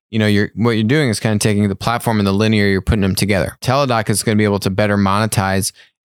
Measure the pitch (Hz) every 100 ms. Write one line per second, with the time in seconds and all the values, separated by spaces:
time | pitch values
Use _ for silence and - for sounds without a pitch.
0 | - 110 107 101 104 - 117 110 107 151
1 | 135 101 113 104 110 101 104 95 117 117
2 | 120 107 98 98 110 110 101 95 - 113
3 | 95 92 101 98 64 - - 135 139 113
4 | 107 104 - 107 107 101 98 95 107 101
5 | 98 101 110 - 95 98 - - - _